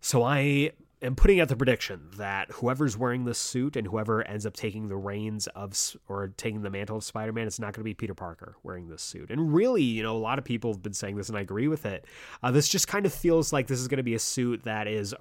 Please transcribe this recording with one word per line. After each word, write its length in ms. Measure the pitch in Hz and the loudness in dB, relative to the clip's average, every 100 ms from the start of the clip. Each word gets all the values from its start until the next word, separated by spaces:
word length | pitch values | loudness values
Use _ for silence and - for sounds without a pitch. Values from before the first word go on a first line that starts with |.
So 220 | - 131 | 0 4
I 500 | 120 143 143 143 151 - _ _ | 4 4 4 4 2 -2 _ _
am 140 | 127 131 | -4 8
putting 240 | 190 190 | 8 10
out 80 | 160 | 6
the 80 | 123 | 4
prediction 540 | 131 117 - 92 78 101 | 4 4 0 -10 -14 -8
that 320 | 101 98 - | -4 -4 -4
whoever's 440 | - 120 131 147 | -2 -2 2 0
wearing 300 | 107 123 127 | 2 0 0
this 140 | 123 117 | -2 -2
suit 360 | - 127 139 | -2 -2 -2
and 120 | 131 104 | -2 -2
whoever 360 | 110 107 110 110 | -2 0 0 0
ends 180 | 104 | -4
up 80 | 104 | -6
taking 360 | - 110 104 107 | -6 -6 -6 -6
the 80 | 98 | -6
reins 480 | 98 104 107 107 - | -4 -4 -4 -4 -6
of 240 | 95 101 | -8 -6
s-, 260 | 98 - - - | -4 -4 -6 -8
or 180 | 98 98 98 | -6 -4 -4
taking 240 | 117 107 | -6 -4
the 80 | 101 | -4
mantle 300 | 98 104 110 | -6 -4 -6
of 60 | |
Spider-Man, 420 | - 113 110 113 110 | -6 -6 -4 -2 -4
it's 120 | 110 | -4
not 140 | 104 | -6
gonna 120 | 107 | -6
be 100 | 110 | -6
Peter 180 | 101 104 | -6 -6
Parker 420 | 92 90 82 - - | -6 -10 -12 -16 -16
wearing 260 | - 90 85 | -12 -10 -12
this 120 | 80 | -12
suit. 300 | - - - | -12 -12 -6
And 240 | 131 160 | 0 4
really, 280 | 160 240 233 | 6 6 4
you 200 | 127 110 | 4 2
know, 120 | 110 | 0
a 40 | 113 | -2
lot 200 | 110 135 | -2 -2
of 60 | |
people 300 | 135 117 117 | -2 -2 -2
have 80 | 101 | -4
been 100 | 104 | -6
saying 240 | 95 101 101 | -6 -4 -6
this, 140 | 98 | -4
and 80 | 107 | -4
I 20 | |
agree 280 | 95 101 147 | -4 -2 0
with 180 | 156 104 | 0 -4
it. 180 | 95 - - - - | -8 -10 -18 -18 -4
Uh, 80 | 127 | 2
this 180 | 135 - | 4 4
just 180 | 196 - | 2 2
kind 200 | 202 196 | 2 0
of 80 | |
feels 360 | - 170 165 143 | 2 4 4 4
like 160 | 143 131 | 0 0
this 140 | 127 | -2
is 80 | 127 | -2
gonna 140 | 135 | -2
be 120 | 123 | 0
a 40 | 113 | 0
suit 460 | - - 120 113 | 0 0 0 0
that 220 | 117 110 107 | -2 -4 -2
is 280 | 110 101 - | -2 -2 -6